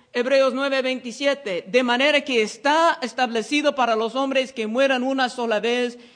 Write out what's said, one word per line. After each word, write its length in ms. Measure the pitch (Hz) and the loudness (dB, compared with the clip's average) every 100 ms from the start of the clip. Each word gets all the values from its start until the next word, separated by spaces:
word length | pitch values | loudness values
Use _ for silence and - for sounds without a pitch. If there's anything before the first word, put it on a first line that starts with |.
| _ | _
Hebreos 420 | 247 247 269 262 | -4 2 4 4
nueve 280 | 254 277 269 | 0 0 0
veintisiete, 800 | 254 254 254 226 277 277 208 175 196 | -2 -4 -8 -2 -2 -2 -4 -6 0
"De 160 | 247 | 0
manera 380 | 247 247 285 294 285 | 2 2 2 2 2
que 160 | 240 | 0
está 580 | 214 - 285 311 330 302 | 0 -2 0 4 2 0
establecido 720 | 247 - 247 233 214 294 294 | -4 -2 -2 -2 -2 0 0
para 220 | 285 233 220 | 2 0 0
los 200 | 226 262 | -2 -2
hombres 360 | 269 269 262 | 0 0 -2
que 160 | 240 214 | -4 -4
mueran 360 | 240 269 254 | 0 2 2
una 260 | 254 269 254 | 0 0 -2
sola 320 | 247 233 208 | -2 -2 0
vez 360 | 226 247 240 240 - | 0 0 -2 -6 -20